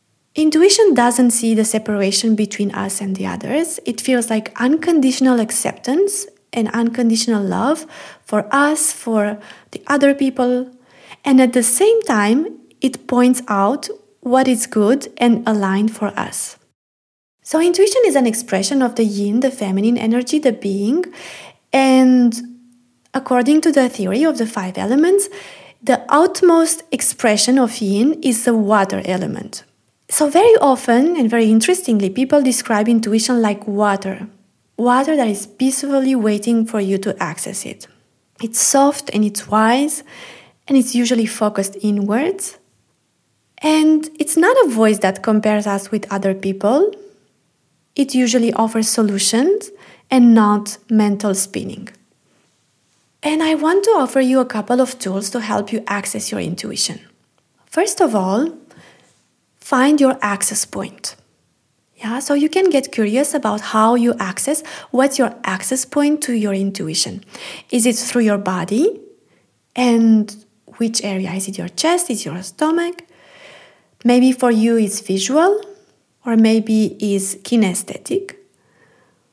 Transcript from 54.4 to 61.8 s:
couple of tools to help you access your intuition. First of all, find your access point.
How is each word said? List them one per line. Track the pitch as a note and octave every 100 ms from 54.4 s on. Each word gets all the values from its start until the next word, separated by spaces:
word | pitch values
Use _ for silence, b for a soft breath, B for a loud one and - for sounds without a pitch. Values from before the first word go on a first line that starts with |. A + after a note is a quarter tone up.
| B3+
couple | G#3+ G#3 B3
of | B3+ -
tools | G3 F#3+ G#3+
to | A#3+
help | G#3+ G#3+ G#3
you | A3 -
access | G3+ G3 G#3+ -
your | G#3+
intuition. | E3+ F3 - - - - - _ _ _ _ _ _
First | - G4+ -
of | E4+ G#3+
all, | F#3 G#3 D#4+ - _ b b b b b b _ _ _
find | - C4 C#4 D4+
your | C4+ C4
access | G#3 G3 - G#3+ -
point. | - - - - - _ _ _ _ _ _